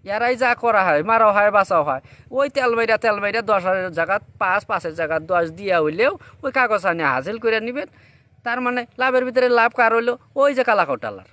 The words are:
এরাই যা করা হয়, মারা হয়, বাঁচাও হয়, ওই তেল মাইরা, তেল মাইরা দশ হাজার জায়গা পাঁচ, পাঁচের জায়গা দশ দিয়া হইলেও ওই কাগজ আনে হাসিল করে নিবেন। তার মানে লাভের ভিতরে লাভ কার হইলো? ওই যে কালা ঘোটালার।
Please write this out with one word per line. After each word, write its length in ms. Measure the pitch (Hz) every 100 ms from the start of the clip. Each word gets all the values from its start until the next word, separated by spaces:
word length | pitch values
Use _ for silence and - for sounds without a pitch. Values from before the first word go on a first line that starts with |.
| 190 208
এরাই 200 | 240 254
যা 100 | 254 240
করা 180 | 240 214 185
হয়, 140 | 147 175
মারা 180 | 226 220 202
হয়, 140 | 208 202
বাঁচাও 260 | 190 175 147
হয়, 120 | 131 - - - 254
ওই 100 | 277 277
তেল 160 | 254 226
মাইরা, 180 | 226 214
তেল 140 | 226 208
মাইরা 180 | 202 220 220
দশ 100 | 202 180
হাজার 240 | 190 185 165
জায়গা 180 | 165 202 - -
পাঁচ, 200 | 196 190 -
পাঁচের 240 | 196 170 160
জায়গা 180 | 160 160 160
দশ 140 | 180 170 165
দিয়া 180 | 202 175
হইলেও 280 | 151 160 254 - - -
ওই 80 | 277 262
কাগজ 260 | 240 214 185
আনে 160 | 170 151
হাসিল 240 | 127 143 220
করে 160 | 226 220 220
নিবেন। 200 | 247 370 _ _ _ _ _ 240
তার 140 | 240 247
মানে 160 | 247 233 -
লাভের 220 | 262 254 254
ভিতরে 200 | 247 247 240
লাভ 120 | 233 -
কার 120 | 226 226
হইলো? 160 | 233 240 _ -
ওই 100 | 285 262
যে 60 | 247
কালা 160 | 214 156
ঘোটালার। 380 | 123 113 98 92